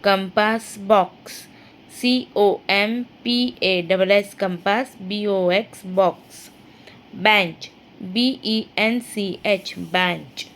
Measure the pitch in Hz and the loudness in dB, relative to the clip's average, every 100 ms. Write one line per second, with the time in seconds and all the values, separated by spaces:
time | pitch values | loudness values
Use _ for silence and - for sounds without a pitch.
0 | 202 196 190 214 214 226 - - 196 208 | 2 0 0 0 0 0 -6 -14 2 4
1 | 175 - - - - - - - - - | 2 -6 -20 -20 -20 -20 -20 -20 -20 -4
2 | 247 254 - - 208 - - 196 208 240 | 0 0 -2 2 4 2 0 0 0 -2
3 | 247 - 233 240 247 - 185 185 170 190 | -8 -8 -2 0 -2 -2 0 0 0 0
4 | 185 202 202 - 190 175 196 214 262 - | 4 2 0 -6 -6 -4 -2 -2 -2 -10
5 | 185 208 208 196 180 185 220 - 190 185 | -8 -4 -2 0 2 2 -2 -12 -4 2
6 | 185 - - - - - - - - - | 2 0 -18 -20 -20 -20 -20 -20 -20 -20
7 | - - 196 208 175 160 - - - - | -20 -2 2 4 2 -6 -18 -20 -20 -16
8 | 185 190 254 - 208 220 - - 214 240 | -6 0 0 0 -2 -2 -4 -2 -2 -2
9 | 233 220 196 - - 196 - - 170 185 | -6 -6 -6 -4 -2 -2 -4 -12 -4 0
10 | 185 170 139 - - | 0 -2 -10 -16 -18